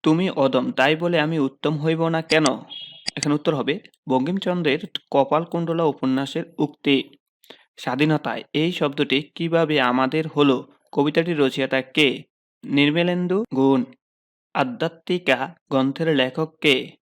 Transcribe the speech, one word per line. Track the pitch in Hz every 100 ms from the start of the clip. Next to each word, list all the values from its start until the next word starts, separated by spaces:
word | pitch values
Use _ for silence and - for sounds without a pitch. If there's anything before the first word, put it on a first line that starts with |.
তুমি | 156 160 185
অদম, | 151 135 131 127
তাই | 123 135 160
বলে | 175 170
আমি | 151 160
উত্তম | 135 _ 147 151
হইব | 156 165 165
না | 160
কেন? | 160 156 147 123 - - - - -
এখানে | - 147
উত্তর | 147 165
হবে | 151 113 170 - _ -
বঙ্কিমচন্দ্রের | 131 139 190 190 180 156 147 190 - _
কপালকুণ্ডলা | 143 135 151 170 170 165 165
উপন্যাসের | 160 143 131 131 135 156 - -
উক্তি। | 147 - 143 135 - _ _ _ _ - _ -
স্বাধীনতা | - 127 151 151 135 117 -
এই | 143 165
শব্দটি | 175 147 139 143 131 156
কিভাবে | - 165 165 160 151
আমাদের | 123 127 131 156 160
হলো? | 147 143 127 - _ _
কবিতাটির | - 143 156 170 156
রচয়িতা | 135 143 131 131
কে? | 131 - 143 - - _ _ _
নির্মলেন্দু | - 143 147 160 175 180 180 190 233
গুণ। | 131 135 131 120 - _ _ _ _ _
আধ্যাত্মিকা | - 131 120 165 - - 180 180 127 139 - _
গ্রন্থের | 135 135 139 160 147
লেখক | 131 131 160 _
কে? | 151 127 - -